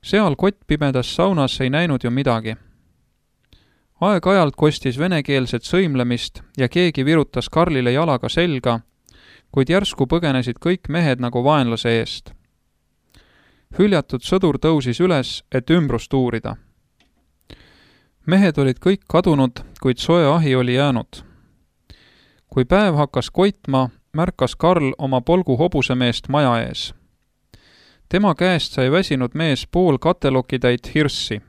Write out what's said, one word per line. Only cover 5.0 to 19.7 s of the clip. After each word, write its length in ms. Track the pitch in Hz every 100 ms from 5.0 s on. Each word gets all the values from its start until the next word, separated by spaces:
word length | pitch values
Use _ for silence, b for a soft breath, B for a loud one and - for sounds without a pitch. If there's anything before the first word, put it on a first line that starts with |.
| 175 170 135 139 127 117
sõimlemist 800 | - 175 185 135 123 120 - - - -
ja 100 | 127
keegi 360 | 170 180 147 135
virutas 440 | 165 139 - -
Karlile 440 | 156 175 139 123
jalaga 360 | 131 165 131 123
selga, 500 | - 175 135 123 117 - _ _ b b b b
kuid 180 | - 135
järsku 380 | 180 202 - 131
põgenesid 480 | 165 165 131 123 120
kõik 300 | 165 185 -
mehed 320 | 156 160 123
nagu 220 | 123 123
vaenlase 500 | 127 151 123 113 117 113
eest. 340 | 113 - - - _ _ _ _ _ _ _ b b b b b b -
Hüljatud 480 | 202 180 - 127 -
sõdur 320 | 190 185 139
tõusis 400 | 156 156 127 120
üles, 440 | 180 156 127 - _
et 180 | 131 120
ümbrust 440 | 170 147 117 -
uurida. 420 | 139 123 117 110 107 _ _ _ _ _ _ _ _ _ b b b b b b b -
Mehed 320 | 185 196 151
olid 240 | 135 123
kõik 240 | 175 196 _
kadunud, 520 | 156 160 147 131 - -